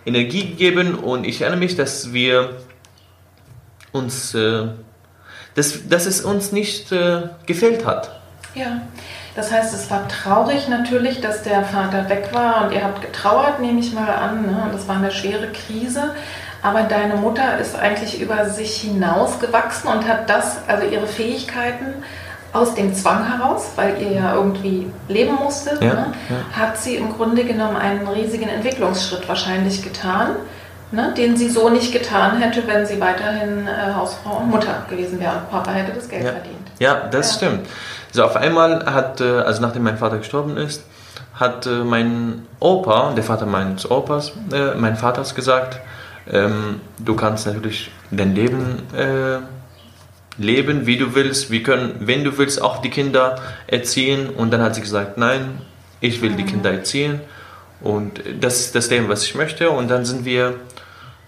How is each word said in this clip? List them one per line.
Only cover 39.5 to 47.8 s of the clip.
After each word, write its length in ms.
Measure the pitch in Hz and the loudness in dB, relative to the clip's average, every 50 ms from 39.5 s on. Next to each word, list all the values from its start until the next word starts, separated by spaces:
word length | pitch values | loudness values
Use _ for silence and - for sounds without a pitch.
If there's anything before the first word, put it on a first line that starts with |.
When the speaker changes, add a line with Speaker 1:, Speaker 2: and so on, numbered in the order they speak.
| 110 107 120 | 2 2 0
Speaker 1:
nachdem 220 | 117 113 127 117 | 0 0 2 0
mein 140 | 113 110 110 | 0 2 2
Vater 200 | 120 110 110 107 | 0 0 0 -2
gestorben 380 | 107 - - 143 147 151 147 | -4 -2 -2 -2 -2 -2 -2
ist, 260 | 147 147 147 - - - - - - - - - - - - - | -4 -4 -4 -6 -10 -14 -18 -20 -20 -20 -20 -18 -18 -18 -12 -4
hat, 320 | - 127 123 - - - | 0 0 0 0 0 -2
äh, 180 | 127 120 120 120 | -2 0 0 2
mein 600 | 120 120 117 117 117 120 117 117 117 110 - - - - - | 2 2 2 2 2 2 0 0 -2 -4 -6 -8 -12 -4 2
Opa, 540 | - 170 190 185 - - 107 117 131 117 117 | 4 4 4 4 4 4 4 4 4 4 2
der 80 | 110 110 | 0 0
Vater 240 | - 113 107 117 | 0 0 0 0
meines 420 | 104 98 95 95 95 95 95 - - | 0 0 0 0 0 -2 -4 -2 0
Opas, 440 | 120 135 135 - 147 147 147 - - - - 196 131 | 0 0 2 0 -2 -2 -2 -4 -8 -10 -8 -4 -2
äh, 220 | 143 139 139 - | 0 0 0 0
mein 220 | - 117 110 113 | 2 2 0 2
Vaters 400 | 110 123 120 117 - 139 - - | 2 0 0 0 0 -4 -6 -6
gesagt, 420 | 131 123 131 127 127 127 127 - - - - - - - - - - - - | -2 2 4 4 4 2 0 -6 -10 -14 -16 -16 -16 -16 -18 -18 -18 -6 0
ähm, 500 | - 101 101 104 107 107 107 107 104 - - - - - | 2 4 4 4 2 0 -2 -4 -4 -6 -10 -14 -14 -6
„Du 160 | 113 117 110 | -2 0 0
kannst 300 | 110 110 107 110 110 - | 2 2 2 0 0 -2
natürlich 440 | 107 104 107 110 110 104 - | -2 -2 -2 -4 -4 -4 -6